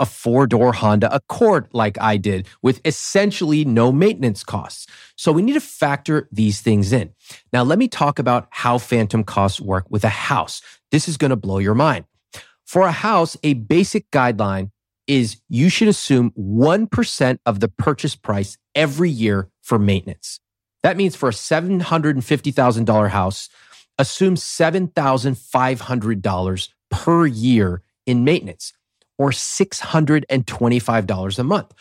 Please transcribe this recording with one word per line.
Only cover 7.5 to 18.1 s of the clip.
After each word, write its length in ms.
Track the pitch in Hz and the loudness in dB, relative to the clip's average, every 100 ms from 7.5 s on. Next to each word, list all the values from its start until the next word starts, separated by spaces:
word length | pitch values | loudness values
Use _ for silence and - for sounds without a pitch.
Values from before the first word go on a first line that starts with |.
Now, 100 | 123 | -2
let 160 | 123 185 | 2 2
me 80 | 262 | 0
talk 320 | - 147 - | 0 -2 0
about 300 | 123 120 - | 0 -2 -4
how 280 | - 123 120 | -4 -2 -2
phantom 440 | - 120 104 110 | 0 0 0 -2
costs 380 | 101 - 98 - | -2 0 0 -2
work 260 | 98 92 - | -4 -4 -4
with 140 | 104 | -2
a 40 | 107 | -2
house. 520 | - - 139 85 - - - _ | -2 -2 -2 -4 -10 -18 -20 _
This 180 | 151 175 | -2 -2
is 80 | 147 | -2
gonna 200 | 143 123 | 0 0
blow 220 | 98 98 | -2 -2
your 160 | 98 | 0
mind. 300 | 117 156 104 76 _ _ - - _ - | 2 2 0 -6 _ _ -20 -20 _ -2
For 160 | 185 | 2
a 100 | 190 | 2
house, 440 | 156 214 202 165 - | 2 0 0 0 -2
a 120 | 151 | -2
basic 560 | 131 107 165 196 214 - | -2 2 2 2 -2 -2
guideline 600 | 143 123 104 101 95 101 - _ _ - | 2 2 0 -2 -2 -6 -12 _ _ -2
is 300 | 139 113 - _ | 0 0 -4 _
you 200 | 117 175 | 0 2
should 200 | - 220 | 4 2
assume 440 | - - 131 120 | 2 2 2 2
one 520 | - 95 110 147 196 220 | -2 -2 2 4 4 0
percent 540 | - 233 - 127 127 | -2 -2 0 0 0
of 160 | - 101 | -2 0
the 80 | 107 | -2
purchase 480 | - - 143 151 | 0 -2 -2 -4